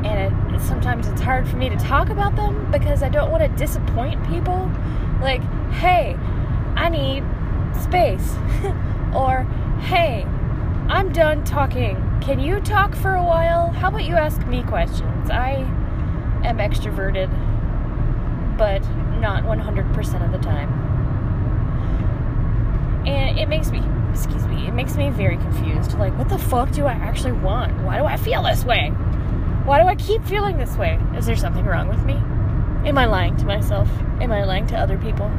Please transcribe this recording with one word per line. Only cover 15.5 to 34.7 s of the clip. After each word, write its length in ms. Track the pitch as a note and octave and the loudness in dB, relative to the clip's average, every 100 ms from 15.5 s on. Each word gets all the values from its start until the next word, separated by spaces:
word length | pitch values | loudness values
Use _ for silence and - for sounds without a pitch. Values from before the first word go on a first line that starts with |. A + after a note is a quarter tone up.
| C4 C4 - - - - - - - | 0 -2 -2 -2 -2 -2 -2 -2 0
am 140 | - G#3 | 0 0
extroverted, 680 | G3+ - G#3 F#3 F#3+ F#3+ F#3+ - - - - - - - - - - - - - | 0 0 -2 -2 0 0 0 0 0 0 0 -2 -2 -2 0 0 -2 -2 -2 0
but 260 | G#3 G3 - - - - | 2 0 -2 -2 -2 0
not 240 | A3 F#3+ | 0 0
one 140 | - G#3+ | 0 -2
hundred 340 | G#3+ G3+ F3+ | -2 -2 0
percent 280 | - - - | 0 -2 -2
of 80 | - | -2
the 60 | - | -2
time. 320 | - - - - - - - - - - - - - - - - - - - - - - - - - - C4 | -2 -2 -2 -2 -2 -2 0 -2 -2 0 0 0 0 -2 0 0 0 0 0 0 0 0 0 0 0 0 0
And 320 | C#4 C4+ D4+ | 0 0 0
it 100 | D4+ | 0
makes 220 | D#4 - | 0 0
me, 120 | - - - - | 0 0 0 0
excuse 360 | - - - - | 0 0 -2 -2
me, 200 | - - | -2 -2
it 80 | |
makes 220 | - D#3 - | -2 -2 -2
me 140 | F#3 | -2
very 260 | - F#3+ E3+ | 0 0 0
confused. 600 | - - - - - - | 0 0 0 0 0 0
Like, 180 | F#3+ - | 0 2
what 100 | G#3 | 0
the 100 | - | 0
fuck 320 | - B3 C4 | 0 2 2
do 140 | C4+ C4+ | 2 0
I 60 | |
actually 400 | - G3+ - B3+ | 0 -2 0 0
want? 440 | A#3 F#3 F#3+ - - | 0 0 0 0 0
Why 160 | - A3 | 0 0
do 60 | |
I 120 | D4 - | 0 0
feel 260 | - - | 0 0
this 220 | - - | 2 2
way? 240 | - G#3 - - - - - - - - | 2 2 2 0 0 0 0 0 0 0
Why 160 | - C#4+ | 4 6
do 80 | F4+ | 6
I 60 | |
keep 300 | G#4 - A4 | 2 0 0
feeling 340 | - G4+ G4+ D#4+ | 0 -2 0 0
this 180 | A#3 - | 0 0
way? 220 | F3 E3+ - D#3+ | 0 0 0 0
Is 100 | - | 0
there 100 | - | 0
something 280 | F3 E3 | 0 0
wrong 240 | F#3+ E3+ D#3+ | 0 0 0
with 160 | D#3 | 0
me? 100 | - - - - - - - - D4 | 0 0 0 0 0 0 0 0 2
Am 100 | C#4 | 4
I 80 | A#3+ | 4
lying 300 | G3 F3+ - | 4 2 2
to 100 | G3+ | 0
myself? 420 | G3+ G3 G3+ - - - - | 0 0 2 2 0 -2 -2
Am 120 | B3 | 0
I 120 | G#3 | 0
lying 220 | G3+ F#3 | 0 0
to 80 | - | 0